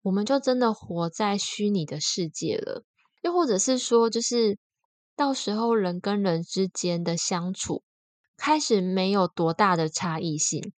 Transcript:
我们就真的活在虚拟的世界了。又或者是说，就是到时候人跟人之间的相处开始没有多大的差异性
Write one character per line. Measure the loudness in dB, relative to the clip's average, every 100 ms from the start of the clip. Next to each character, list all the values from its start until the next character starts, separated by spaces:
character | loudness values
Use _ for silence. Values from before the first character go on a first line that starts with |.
我 | 0
们 | 0 2
就 | 2
真 | 2 2
的 | 2
活 | 0 -6 -4 -4
在 | -2 -2 -2
虚 | -4 -2 0
拟 | 0 -2
的 | -4
世 | -4 -2 -4
界 | -4 -4 -2
了。 | -4 -10 _ _ _ _
又 | -2
或 | 0 2
者 | 2
是 | 2 0
说， | 4 4 4
就 | 0
是 | -2 2 2 0 _ _ _ _ _ -2
到 | -2 0
时 | -4
候 | -2 2 2
人 | 0 -2
跟 | -2 0
人 | 2 0
之 | -2 -2 -2
间 | -2 -2 -2
的 | -2 -2
相 | -2 -4 -4
处 | -6 -6 -6 _ _ _ _ _ _
开 | 0 0
始 | 2 2
没 | 2 0 2
有 | 2 2
多 | 2 0
大 | 4 2 4
的 | 0
差 | -2 -4 -2
异 | -2 -2
性 | -2 -4 -8